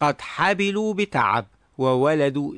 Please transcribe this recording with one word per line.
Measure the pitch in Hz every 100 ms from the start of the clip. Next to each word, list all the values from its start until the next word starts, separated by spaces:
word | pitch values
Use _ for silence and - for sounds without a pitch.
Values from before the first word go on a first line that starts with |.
قد | 147 -
حبلوا | - - 180 190 196 196 220
بتعب | 196 202 131 107 110 98 _ _ -
وولدوا | 131 127 143 156 143 135 143